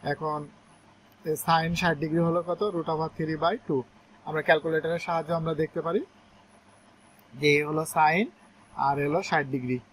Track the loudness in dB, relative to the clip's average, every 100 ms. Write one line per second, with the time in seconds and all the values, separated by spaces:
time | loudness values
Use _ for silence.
0 | -4 -4 -4 -6 -8 -18 _ -20 _ _
1 | _ _ -6 -4 2 2 2 0 0 0
2 | 0 2 2 2 -2 -2 -2 -2 -2 -2
3 | -4 -4 -4 0 0 -2 -2 -4 -4 -14
4 | _ -20 -8 -6 2 2 4 0 0 -4
5 | -2 -4 -2 -2 -2 -2 -2 -2 -2 -2
6 | -4 _ _ -20 _ -20 _ -20 _ _
7 | _ _ -20 0 4 4 2 -2 -2 2
8 | 4 4 0 -4 -20 _ -20 -4 -2 0
9 | 0 0 0 0 0 -4 -2 -4 -4